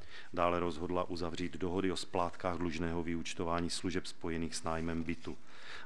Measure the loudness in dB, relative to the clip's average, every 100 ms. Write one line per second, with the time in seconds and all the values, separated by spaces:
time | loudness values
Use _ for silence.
0 | -4 -4 -4 4 4 6 2 0 0 2
1 | 2 0 -2 0 -2 0 0 2 2 0
2 | 0 2 2 2 0 2 0 0 0 0
3 | 0 0 -2 -2 0 2 2 0 0 0
4 | -2 -4 -2 -2 -2 -2 -2 0 0 0
5 | -2 -2 -4 -4 -6 -6 -4 -4